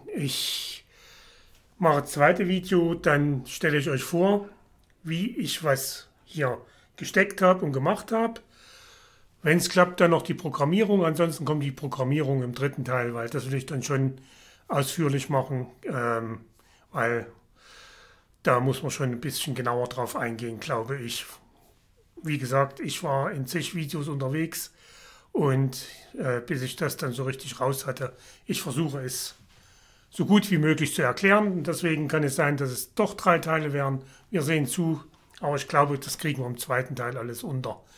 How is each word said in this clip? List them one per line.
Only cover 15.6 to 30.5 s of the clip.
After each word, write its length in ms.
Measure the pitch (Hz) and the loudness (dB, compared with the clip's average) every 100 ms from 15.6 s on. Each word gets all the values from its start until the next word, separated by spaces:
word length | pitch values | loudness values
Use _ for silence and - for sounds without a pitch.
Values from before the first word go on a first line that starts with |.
| 120 - | -6 -10
ähm, 560 | - 135 120 117 113 113 - _ _ _ _ | -8 -4 -2 -2 -4 -10 -16 _ _ _ _
weil 340 | - 117 117 - - _ _ - - - - - _ _ _ | -2 -2 -2 -6 -18 _ _ -20 -20 -20 -20 -20 _ _ _
da 180 | 143 123 | 2 2
muss 220 | 131 131 | 2 0
man 80 | 135 | -4
schon 200 | - 131 | -4 -4
ein 100 | 120 | -4
bisschen 340 | 139 - - | -6 -6 -4
genauer 340 | 131 123 123 123 | -4 -2 -2 -2
drauf 280 | - 120 - | -4 -6 -4
eingehen, 440 | 120 113 117 110 | -4 -4 -8 -8
glaube 380 | - 120 113 139 | -4 -4 -4 -6
ich. 260 | 117 - - - _ _ _ _ _ _ _ - | -6 -8 -10 -18 _ _ _ _ _ _ _ -12
Wie 140 | 160 143 | -4 -4
gesagt, 420 | 123 139 139 - | 0 2 0 -2
ich 240 | 202 - | -8 -6
war 300 | 160 135 160 | -2 -2 -2
in 140 | 147 131 | -4 -4
zig 280 | 170 - | -4 -4
Videos 320 | 175 147 156 143 | -6 -6 -6 -6
unterwegs 680 | 139 131 151 165 - - _ - - - - _ | -4 -4 -2 -4 -6 -10 _ -20 -20 -20 -20 _
und, 540 | - 143 131 135 - - - - - | 0 2 4 2 -2 -14 -18 -18 -6
äh, 220 | 131 123 | -2 -2
bis 200 | 120 139 | -2 -4
ich 160 | 127 - | -4 -4
das 220 | 151 - | -4 -2
dann 140 | 139 | -6
so 120 | 120 | -4
richtig 340 | 131 131 135 - | -6 -6 -10 -2
raus 280 | 131 135 139 | -2 -2 -6
hatte, 260 | 127 127 - - - | -6 -8 -10 -20 -20
ich 160 | - 165 | -6 -4
versuche 400 | 151 127 156 135 | -2 -2 -2 -2
es 360 | 127 - - - - - _ _ _ _ _ | -6 -6 -8 -12 -20 -20 _ _ _ _ _
so 160 | - 156 | -4 6
gut 240 | 208 202 | 6 6